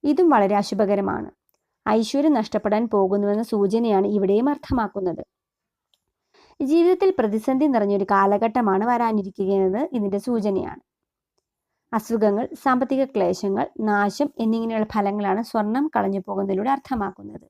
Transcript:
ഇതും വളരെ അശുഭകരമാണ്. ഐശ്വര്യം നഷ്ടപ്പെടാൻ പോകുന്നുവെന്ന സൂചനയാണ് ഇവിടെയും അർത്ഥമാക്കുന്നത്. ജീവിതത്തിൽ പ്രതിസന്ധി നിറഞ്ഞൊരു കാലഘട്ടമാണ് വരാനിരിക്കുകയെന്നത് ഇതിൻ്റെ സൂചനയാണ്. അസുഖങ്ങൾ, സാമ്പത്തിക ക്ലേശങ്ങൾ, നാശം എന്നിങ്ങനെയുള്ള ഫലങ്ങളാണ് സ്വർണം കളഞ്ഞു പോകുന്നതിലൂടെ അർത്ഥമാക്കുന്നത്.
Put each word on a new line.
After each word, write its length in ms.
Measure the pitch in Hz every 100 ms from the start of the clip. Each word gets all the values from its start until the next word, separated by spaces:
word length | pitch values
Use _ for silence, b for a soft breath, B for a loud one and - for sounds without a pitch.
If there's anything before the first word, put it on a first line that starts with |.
ഇതും 260 | 285 294 349
വളരെ 260 | 262 196 208
അശുഭകരമാണ്. 760 | 202 202 208 202 196 214 220 _ _ _ _ _ -
ഐശ്വര്യം 440 | 220 214 277 294
നഷ്ടപ്പെടാൻ 560 | 277 214 214 214 208 226
പോകുന്നുവെന്ന 540 | 208 190 202 202 202
സൂചനയാണ് 640 | 220 214 202 220 233 196 202
ഇവിടെയും 420 | 208 190 202 262
അർത്ഥമാക്കുന്നത്. 760 | - - 262 208 202 185 160 - _ _ _ _ _ _ _ _ _ _ b b b
ജീവിതത്തിൽ 520 | 269 320 339 370 381 370
പ്രതിസന്ധി 460 | 226 214 220 262 302
നിറഞ്ഞൊരു 380 | 247 202 202
കാലഘട്ടമാണ് 840 | 196 196 196 202 226 226 220 190 220
വരാനിരിക്കുകയെന്നത് 1040 | 240 233 214 190 - 190 196 190 196 294
ഇതിൻ്റെ 240 | 254 202 202
സൂചനയാണ്. 640 | 208 233 208 190 - - _ _ _ _ _ _ _ _ _ _ _
അസുഖങ്ങൾ, 540 | 226 220 226 214 202 247
സാമ്പത്തിക 520 | - - 254 262 269 269
ക്ലേശങ്ങൾ, 640 | 269 180 185 202 196 131 -
നാശം 500 | 214 202 202 - 196 -
എന്നിങ്ങനെയുള്ള 460 | 226 226 226 226 220
ഫലങ്ങളാണ് 580 | 220 202 208 202 190
സ്വർണം 440 | 233 233 208 233 302
കളഞ്ഞു 320 | - 196 196
പോകുന്നതിലൂടെ 500 | 190 196 196 190 220
അർത്ഥമാക്കുന്നത്. 760 | 269 - 240 202 - 208 214 -